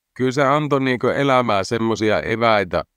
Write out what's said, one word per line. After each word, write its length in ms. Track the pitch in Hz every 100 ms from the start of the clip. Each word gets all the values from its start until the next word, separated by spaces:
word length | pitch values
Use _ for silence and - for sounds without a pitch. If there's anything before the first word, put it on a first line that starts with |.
| _
kyllä 180 | - 131
se 100 | 127
antoi, 380 | 135 147 151 139
niinku, 260 | 131 123 123
elämää 580 | 87 139 127 117 101
semmosia 560 | 95 117 113 107 107 95
eväitä 640 | 76 113 117 107 95 85 -